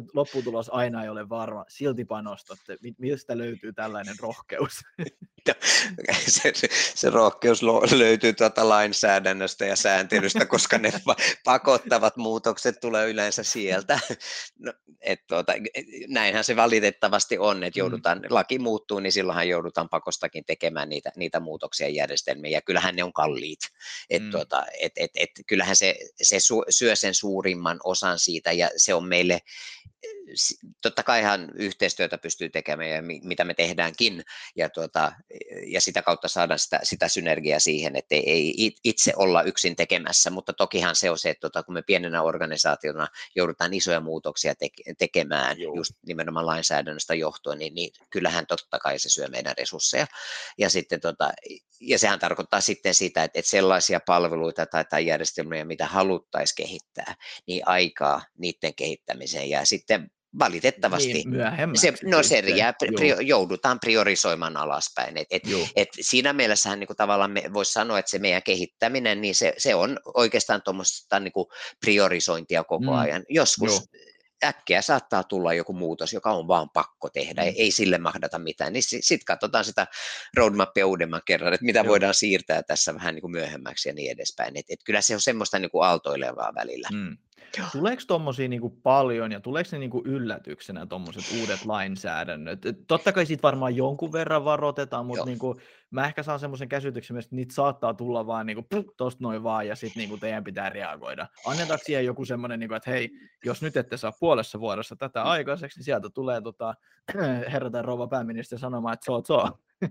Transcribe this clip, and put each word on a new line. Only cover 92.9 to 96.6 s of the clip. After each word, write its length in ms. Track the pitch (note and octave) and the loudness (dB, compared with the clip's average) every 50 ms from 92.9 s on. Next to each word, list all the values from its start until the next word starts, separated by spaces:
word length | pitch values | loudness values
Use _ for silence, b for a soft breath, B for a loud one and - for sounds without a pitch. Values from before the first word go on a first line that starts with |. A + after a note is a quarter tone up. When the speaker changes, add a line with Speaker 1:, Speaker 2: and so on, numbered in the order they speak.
| E3 - - G3+ | 0 2 2 2
Speaker 1:
kai 140 | F#3+ F#3 E3+ | 2 2 0
siitä 160 | D3 D#3+ C#3 | 0 0 2
varmaan 340 | - C#3+ C3+ C3+ C3 B2+ B2 | 4 2 4 4 0 -2 0
jonkun 360 | B2+ B2+ C3+ C#3+ C#3 E3+ D#3+ | 0 0 0 -2 -4 -6 -4
verran 320 | D#3 D#3+ E3 D#3 D#3+ D3+ C3+ | -4 -4 -2 0 0 0 2
varoitetaan, 600 | D3+ D3+ C#3+ D3 D3 C#3 C#3+ C#3+ C3+ - B2 A#2+ | 2 0 2 0 -2 -2 -2 -6 -6 -6 -6 -6
mut, 100 | B2 A#2+ | -6 -4
Speaker 2:
Joo. 100 | G#2 - | -4 -4
Speaker 1:
niinku, 340 | B2+ B2 A2+ B2+ B2+ B2 B2+ b b b b b b | -4 -6 -4 -4 -6 -6 -6 b b b b b b
mä 160 | - B2+ C#3 | -4 -4 -4
ehkä 160 | D3 D3+ - | -4 -4 -6
saan 180 | D3 D#3 D3 C#3 | -6 -6 -6 -6
semmosen 280 | C#3+ C#3+ C3+ B2+ | -6 -8 -8 -8